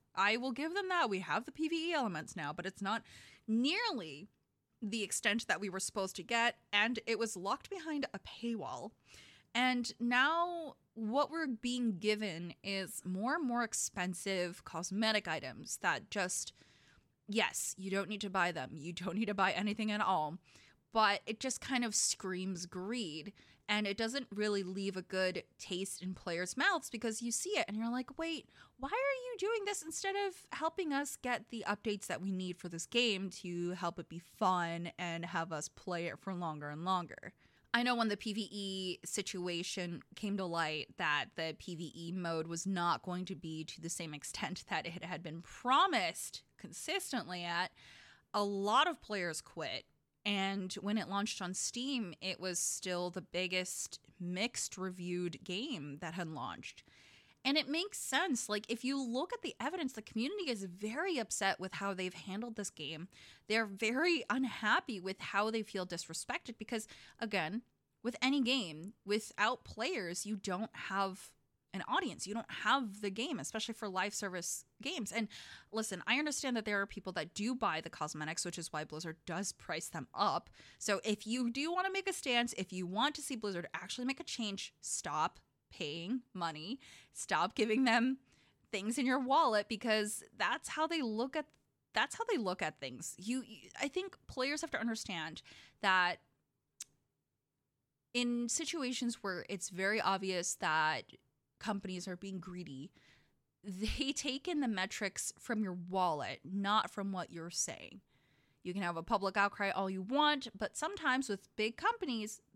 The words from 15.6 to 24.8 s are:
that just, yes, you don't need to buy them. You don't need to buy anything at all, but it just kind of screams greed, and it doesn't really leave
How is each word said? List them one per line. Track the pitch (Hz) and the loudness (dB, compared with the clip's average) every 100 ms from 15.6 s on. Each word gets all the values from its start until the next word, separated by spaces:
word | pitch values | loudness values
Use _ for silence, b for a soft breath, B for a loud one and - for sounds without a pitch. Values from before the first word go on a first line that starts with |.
| 147 - | -8 0
that | 185 139 - | 2 2 -2
just, | 208 185 - - B B B B B B _ - | -2 0 0 -4 B B B B B B _ -2
yes, | 208 180 - - - | 2 2 0 -4 -6
you | 190 | -2
don't | 196 180 | 0 0
need | 208 | -4
to | 208 | -2
buy | 190 180 | 2 2
them. | 165 131 | 2 -4
You | 156 156 | -6 -8
don't | 170 180 185 | -4 -2 0
need | 220 | 0
to | |
buy | 196 190 | 4 2
anything | 175 208 208 214 | 4 0 0 0
at | 208 | 2
all, | 208 180 151 175 B B B B _ | 4 2 0 -4 B B B B _
but | 220 214 202 - | 6 6 6 0
it | 226 | -4
just | - - | -2 -4
kind | - 254 | 0 2
of | 233 208 | 2 4
screams | - - 190 185 185 175 175 | 2 2 -2 -2 -2 -2 -6
greed, | 185 185 247 185 156 156 B B B - | -6 -4 -2 -2 -4 -8 B B B 0
and | 208 208 | 2 2
it | 202 | 2
doesn't | 226 269 254 | 0 0 -4
really | 202 208 202 | -2 2 2
leave | 185 190 | 0 -2